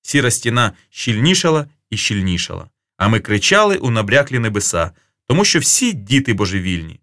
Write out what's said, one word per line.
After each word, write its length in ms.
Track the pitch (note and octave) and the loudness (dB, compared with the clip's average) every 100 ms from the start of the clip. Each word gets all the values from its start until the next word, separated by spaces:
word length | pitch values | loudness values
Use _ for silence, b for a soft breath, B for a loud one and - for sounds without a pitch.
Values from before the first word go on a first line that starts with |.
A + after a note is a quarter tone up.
Сіра 300 | - C#3+ B2+ | 0 0 2
стіна 400 | - A#2 A#2+ A2+ b b | 0 -2 0 0 b b
щільнішала 760 | - - G#2+ D3 F#3 F3 D#3 D3 _ _ | -8 -4 0 2 2 2 0 -2 _ _
і 80 | A2 | -6
щільнішала, 720 | - G#2 F#2 F2 - F2+ E2+ _ _ _ | -2 -2 0 -2 -4 -10 -14 _ _ _
а 100 | G2+ | 2
ми 120 | A2 | 2
кричали 580 | - G#2 - G3 G#3+ G3 | 0 0 4 4 4 2
у 120 | B2 | 0
набряклі 500 | A2+ G2+ C3 C3+ B2+ | -2 2 2 2 -2
небеса, 520 | A2+ G2+ - F2 E2 _ _ _ - | -2 -2 -2 -2 -4 _ _ _ -2
тому 180 | D3+ G3+ | 0 2
що 140 | E3+ | 2
всі 340 | - - B3 | 0 0 0
діти 400 | D#3+ G2+ C3+ C3+ | -2 -2 -2 0
божевільні 640 | G2+ G2+ F#2+ F#2 F2 D#2+ - | -2 -2 -2 -2 -4 -6 -16